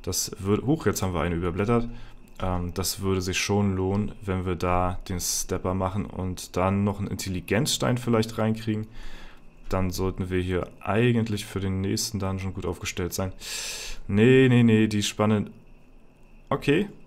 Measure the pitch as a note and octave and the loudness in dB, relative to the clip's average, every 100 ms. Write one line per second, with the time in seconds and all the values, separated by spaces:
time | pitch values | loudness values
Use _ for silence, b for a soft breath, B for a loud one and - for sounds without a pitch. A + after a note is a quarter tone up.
0 | - F2+ - - F#2+ G#2 B2+ D#3 G#2 - | -4 -4 -4 -4 0 2 2 2 2 0
1 | F#2+ F2 E2 E2+ F2+ F2 G#2 A#2+ A#2 B | 0 0 0 0 -2 0 2 2 0 B
2 | B B - - F#2 F2+ F2 F2 F2+ - | B B -18 -6 -2 -2 -2 -4 -4 -2
3 | G2 F#2+ F#2 F2 - G2+ G2+ F#2+ F#2 G2 | 0 0 0 -2 0 2 2 2 0 0
4 | G2+ - G2 F#2 F#2 F2 F2+ F2+ F2+ F#2 | -2 -6 -4 -2 -2 0 2 2 2 -2
5 | - F2 - - - F#2 F#2+ F#2 F#2 G2+ | -6 -4 -2 -4 -4 -2 -2 0 -2 -2
6 | - F#2 F#2 F2 - - F#2 G2 G2+ G2 | -6 -6 -6 -6 -6 0 2 2 0 -2
7 | G2 F#2+ G2+ F2+ - G2 D#3 - C3 B2 | -6 -6 -6 -6 0 0 2 0 0 0
8 | A#2+ A2+ A2 - A2 A2 A2+ G#2+ G#2+ B | 2 2 2 0 -2 0 -2 -4 -6 B
9 | B B B B - - - F#2+ F#2 F2 | B B B B -20 -14 -2 0 0 0
10 | F#2+ F2 F2+ F#2 F2+ F2+ - - - G2+ | -2 -2 -2 -2 0 -2 -4 -8 -2 2
11 | B2 A#2 A2 G#2 - G2 F#2+ F#2+ F#2+ G#2+ | 4 2 0 -4 -6 -4 -2 -2 -2 -2
12 | - G2 F#2+ F#2+ F#2+ F#2 F2 F2+ G2+ - | -4 -4 -4 -4 -6 -6 -6 -6 -8 -6
13 | F2 - F#2+ B B B B B B B | -4 -4 -6 B B B B B B B
14 | - G2+ A#2 C3 C3 B2 A#2 A2 G#2+ G#2 | 0 6 8 8 8 8 8 6 6 2
15 | G2+ - G#2+ G#2+ - - - - - - | -2 0 2 2 0 -10 -20 -20 -20 -20
16 | - - - - - C#3 - D3+ G3+ - | -20 -20 -20 -20 -6 -2 2 2 2 -8